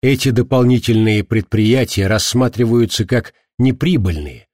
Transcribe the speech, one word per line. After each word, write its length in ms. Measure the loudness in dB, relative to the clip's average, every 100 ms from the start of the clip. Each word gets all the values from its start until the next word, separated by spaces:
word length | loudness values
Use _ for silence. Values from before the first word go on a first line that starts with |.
Эти 280 | 0 0 0
дополнительные 920 | 0 0 2 4 2 2 2 2 0
предприятия 800 | 0 -4 -2 0 2 2 0 -2 -2
рассматриваются 960 | -2 -2 0 -2 0 0 2 0 -2
как 300 | -2 -2 -4 _ _ _
неприбыльные 880 | -2 0 0 0 0 -4 -8 -16 _